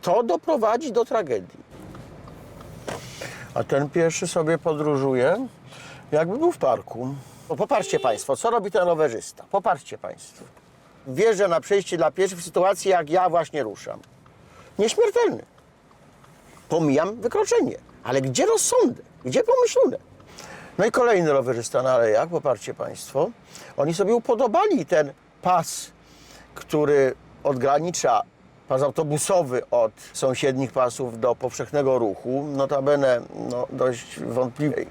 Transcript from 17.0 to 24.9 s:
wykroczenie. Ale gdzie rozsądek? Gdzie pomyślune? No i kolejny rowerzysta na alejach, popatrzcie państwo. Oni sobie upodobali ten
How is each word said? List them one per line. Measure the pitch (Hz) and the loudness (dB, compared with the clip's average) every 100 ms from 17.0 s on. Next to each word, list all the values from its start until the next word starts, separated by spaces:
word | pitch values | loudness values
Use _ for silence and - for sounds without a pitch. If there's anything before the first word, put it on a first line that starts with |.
| 175 233 | 0 -2
wykroczenie. | 208 - 427 480 269 - - - | -4 -2 2 2 0 -4 -16 -14
Ale | 113 131 | -2 -2
gdzie | 131 127 370 | 0 0 2
rozsądek? | 453 - 494 349 - - - | 2 2 2 2 0 -16 -12
Gdzie | 127 131 | -2 0
pomyślune? | - 508 480 - 453 - - - - - - - - - | 2 2 2 4 2 0 -12 -20 -20 -20 -20 -20 -14 -2
No | 208 | 0
i | |
kolejny | 240 240 202 165 | 2 4 4 4
rowerzysta | 139 123 117 117 127 | 2 2 -2 -2 -2
na | 131 | 2
alejach, | 127 117 107 160 | 4 4 4 2
popatrzcie | 170 147 117 - | -2 -2 -2 -4
państwo. | - - - - 135 180 233 - - - - | -10 -10 -10 -6 -2 -2 -4 -20 -20 -18 -2
Oni | 143 | 0
sobie | 170 196 | 2 2
upodobali | 233 226 226 254 262 427 294 | 2 2 0 2 2 2 0
ten | 151 | 2